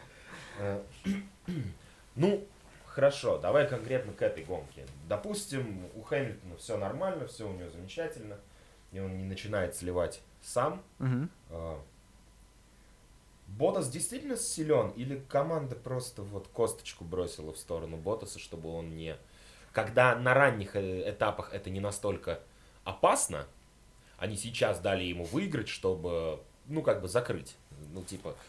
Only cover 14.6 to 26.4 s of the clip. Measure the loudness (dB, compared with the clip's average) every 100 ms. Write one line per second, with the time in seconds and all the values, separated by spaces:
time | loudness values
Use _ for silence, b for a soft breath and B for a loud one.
14.6 | 4 4 4 -2 -6 -6 0 2 2 0
15.6 | -2 -6 -4 -4 -4 -8 -8 -8 -8 2
16.6 | 2 2 -8 -10 -4 -2 -2 -4 -8 -10
17.6 | -6 -4 -4 -4 -2 -2 -4 -10 -10 -8
18.6 | -6 -6 -6 -6 -6 -8 b b b b
19.6 | b 0 4 8 8 8 6 8 8 6
20.6 | -2 -2 0 -2 -2 2 2 0 -6 -6
21.6 | -4 -2 -2 -2 -2 -2 -4 -6 b b
22.6 | b b -8 4 6 6 2 -2 -6 -12
23.6 | -20 -20 -20 -20 b b -4 -4 -4 2
24.6 | 2 4 2 2 2 -2 0 0 0 -2
25.6 | -2 0 0 2 0 0 0 -2